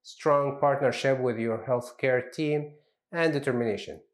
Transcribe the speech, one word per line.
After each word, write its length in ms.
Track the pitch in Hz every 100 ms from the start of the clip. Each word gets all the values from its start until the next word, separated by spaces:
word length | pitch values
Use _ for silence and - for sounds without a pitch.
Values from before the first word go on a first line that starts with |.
strong 560 | - - 156 143 139 139
partnership 580 | 143 139 135 113 135 131
with 180 | 127 113
your 280 | 113 110 135
healthcare 640 | 123 - - 135 127 127
team, 400 | - 151 147 147 - _ _ _
and 220 | 170 165
determination. 680 | 143 139 123 117 98 - 80 _